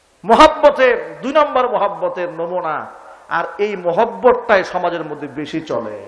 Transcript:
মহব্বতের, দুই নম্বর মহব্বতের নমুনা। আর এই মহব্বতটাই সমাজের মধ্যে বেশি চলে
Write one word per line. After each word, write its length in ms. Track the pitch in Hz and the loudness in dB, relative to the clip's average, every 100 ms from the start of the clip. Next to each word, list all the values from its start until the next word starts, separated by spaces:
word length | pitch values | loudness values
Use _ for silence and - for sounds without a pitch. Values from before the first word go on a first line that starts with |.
| _ _ 180 | _ _ 4
মহব্বতের, 880 | 233 311 302 294 277 254 226 - - | 6 6 6 2 4 2 2 -4 -10
দুই 120 | 240 | -2
নম্বর 360 | 302 294 269 254 | 0 2 0 0
মহব্বতের 600 | 202 202 - 180 180 170 | 0 -2 -2 -6 -4 -6
নমুনা। 560 | 160 170 180 160 143 110 - - - - | -6 -6 -6 -4 -6 -8 -16 -20 -20 -6
আর 160 | 165 165 - | -4 -4 -4
এই 180 | 208 190 | -4 -2
মহব্বতটাই 880 | 175 175 233 - 247 240 - 196 | -2 2 0 2 2 2 4 2
সমাজের 400 | 170 185 175 170 | 2 -2 -2 -4
মধ্যে 240 | 156 147 143 | -6 -10 -10
বেশি 340 | 127 147 160 | -10 -8 -8
চলে 440 | - 123 107 104 | -6 -6 -6 -10